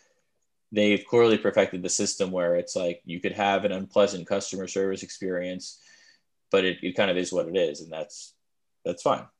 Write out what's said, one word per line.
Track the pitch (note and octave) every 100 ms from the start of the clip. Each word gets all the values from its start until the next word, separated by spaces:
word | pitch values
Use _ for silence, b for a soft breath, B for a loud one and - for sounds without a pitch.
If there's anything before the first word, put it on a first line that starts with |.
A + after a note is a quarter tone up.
| b b b _ _ _ _
they've | G#2 G#2 G2 -
clearly | A#2+ A#2 G#2+
perfected | G2+ G#2 F#2+ F#2
the | F2+
system | - G2+ - F#2
where | F2+ F2 F2
it's | F2 G2
like, | F2 E2+ -
you | F2
could | G2
have | G#2+ G2+ G2 G2+
an |
unpleasant | F#2+ F#2+ G#2 G2+ F#2 E2
customer | G2+ - F#2+ F#2
service | G2 G2 F#2+
experience, | F#2+ - F#2+ F2+ F2+ F2+ - - b b b b b _ _
but | G2 F#2
it, | F2
it | F#2 F2+
kind | G2+
of | F2+
is | F2
what | F2+ E2
it | F#2
is. | D#2+ D2
And | D#2+
that's, | D#2+ D2+ - - _ _ _ _ _
that's | F2+ F2
fine. | D3 A#1+ - _